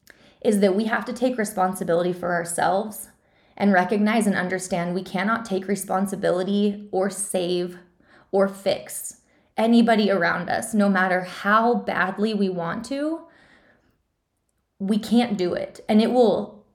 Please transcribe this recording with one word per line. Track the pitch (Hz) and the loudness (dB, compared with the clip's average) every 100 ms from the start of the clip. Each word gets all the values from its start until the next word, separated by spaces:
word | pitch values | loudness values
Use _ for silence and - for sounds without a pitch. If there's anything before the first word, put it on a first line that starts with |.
| - - _ _ | -20 -20 _ _
is | - 208 | 0 4
that | 196 | 4
we | 190 | 2
have | 220 226 214 | 0 -2 -4
to | |
take | 240 254 247 | -2 -2 0
responsibility | 208 - 185 196 175 170 175 | -4 -2 -2 -2 0 0 0
for | 180 180 | -2 -2
ourselves | 175 170 - 156 190 214 - - _ _ _ _ - | -2 -2 -2 0 0 -2 -10 -18 _ _ _ _ 0
and | 202 | 4
recognize | 185 180 208 208 226 220 | 4 4 2 2 2 2
and | 185 | 0
understand | 180 185 175 180 175 | -2 -4 -4 -4 -2
we | 180 | -4
cannot | 185 185 196 226 | -4 -2 -2 -2
take | 226 190 190 | -4 -4 -2
responsibility | 196 - 190 196 196 170 180 190 202 208 202 - | -4 -2 -2 -2 -2 0 0 0 0 0 -2 -4
or | 190 196 | -2 -2
save | 196 - 190 175 180 180 - - _ _ - _ | -4 -4 -4 -2 -2 -4 -10 -20 _ _ -20 _
or | 196 196 | 0 0
fix | - 190 - - - - - _ _ _ - | -2 -4 -4 -6 -12 -14 -16 _ _ _ 0
anybody | 226 233 233 214 202 | 4 6 6 4 4
around | 196 170 170 175 | 2 0 -2 -4
us, | - - | -4 -2
no | 214 202 | 2 2
matter | 190 185 180 | 2 2 0
how | 180 - 196 220 233 | -2 -6 0 2 4
badly | 220 196 175 185 190 220 | 0 -2 -2 -2 -2 -2
we | 202 190 | 0 0
want | 175 170 220 - | -2 -4 -6 -6
to. | 277 302 330 - _ _ _ _ _ _ _ _ _ _ _ _ _ _ - | -4 -4 -6 -10 _ _ _ _ _ _ _ _ _ _ _ _ _ _ -6
We | 196 214 | -2 -2
can't | - 233 240 196 | 0 2 2 0
do | 180 | -2
it. | - - - - | -4 -6 -8 0
And | 214 | 2
it | 233 | 4
will, | 247 226 131 208 - _ | 4 4 2 -4 -12 _